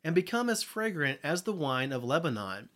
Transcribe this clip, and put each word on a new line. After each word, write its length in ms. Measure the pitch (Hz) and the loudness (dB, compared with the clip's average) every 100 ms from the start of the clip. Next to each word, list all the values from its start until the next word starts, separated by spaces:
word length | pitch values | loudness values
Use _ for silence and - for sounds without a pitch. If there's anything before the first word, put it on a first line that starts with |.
| 160 | 4
and 100 | 175 | 2
become 340 | - 233 240 | 2 0 0
as 140 | 220 | 0
fragrant 560 | - 214 220 175 139 139 | -2 -2 -2 0 0 0
as 220 | 147 175 | -2 -2
the 80 | 220 | -2
wine 400 | 190 143 127 131 | -2 0 0 0
of 100 | 131 | -2
Lebanon. 680 | 120 156 170 110 98 95 90 | 2 2 2 -2 -4 -6 -10